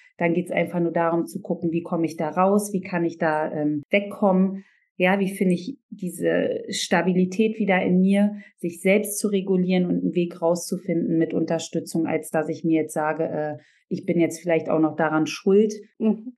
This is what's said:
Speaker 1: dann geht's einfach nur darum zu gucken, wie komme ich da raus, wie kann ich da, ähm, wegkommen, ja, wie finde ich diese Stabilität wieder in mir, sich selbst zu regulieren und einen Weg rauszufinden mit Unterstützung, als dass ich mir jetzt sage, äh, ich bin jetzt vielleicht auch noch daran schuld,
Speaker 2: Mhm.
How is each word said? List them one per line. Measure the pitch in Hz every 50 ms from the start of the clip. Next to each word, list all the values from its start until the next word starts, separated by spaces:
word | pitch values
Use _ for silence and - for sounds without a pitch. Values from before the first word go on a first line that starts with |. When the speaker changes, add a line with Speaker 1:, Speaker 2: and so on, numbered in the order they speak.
| - _ _ -
Speaker 1:
dann | 170 170 165
geht's | 180 175 -
einfach | - - 170 - - 180
nur | 170 165
darum | 160 170 170 165 165 170 165
zu | - - 190
gucken, | - - 175 - - 165
wie | 160 170 165
komme | - 185 165 165
ich | 156 - -
da | 170 151
raus, | 151 175 185 196 202 208 202 - -
wie | 185
kann | 180 - - 175 170
ich | 165 - -
da, | 175 160 156 151 156 - -
ähm, | 156 151 151 151 147 135 -
wegkommen, | - 202 208 202 - - 214 196 190 185 190 190 190 196 - _ _ _ _ _ _ -
ja, | 180 180 196 202
wie | 196 190
finde | - - 202 185 180
ich | 175 - - - - _ _
diese | - - - 175 165 165 170 165 165 180 - - - - - -
Stabilität | 202 - - - - 170 170 185 180 180 185 185 185 208 220 220 220 -
wieder | 214 190 185 185
in | 185 190 180 185
mir, | 185 190 196 202 208 208 208 - - - _ _
sich | - 170 170 -
selbst | - 190 196 214 208 - - -
zu | - 208
regulieren | 208 196 185 196 190 180 180 180 185 180 180
und | 175 175 175
einen | 175 180 160
Weg | 180 175 175 - -
rauszufinden | 170 165 175 170 - - - 175 - - 170 165 170 165 165 160
mit | 165 160 165
Unterstützung, | 175 165 160 170 165 - - - 165 160 - - 165 160 -
als | 160 156 156 -
dass | - 160 156 160
ich | 160 - -
mir | 165 160 156
jetzt | 156 156 -
sage, | 165 151 156 151 156 160
äh, | - 160 156 151 151 147 139 - _ _ _ _ _ -
ich | - -
bin | - 165 170
jetzt | 165 156 - -
vielleicht | - 175 165 165 165 -
auch | 165 160
noch | 160 156 151
daran | 151 165 156 151 156 156
schuld, | 147 - - - 196 190 202 220 220 220 - - - _ -
Speaker 2:
Mhm. | 226 220 202 - - 254 -